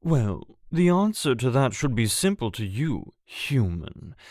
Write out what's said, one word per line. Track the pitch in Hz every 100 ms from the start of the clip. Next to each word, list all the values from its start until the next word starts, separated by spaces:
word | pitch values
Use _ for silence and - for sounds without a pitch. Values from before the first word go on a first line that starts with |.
Well, | 170 156 107 87 - - -
the | 160 175
answer | 175 208 214 156
to | 120 127
that | 123 135
should | 101 143
be | 117 110
simple | - 190 202 113
to | -
you, | 104 98 156 104 - _
human. | _ - - 143 101 85 78 - - 147 -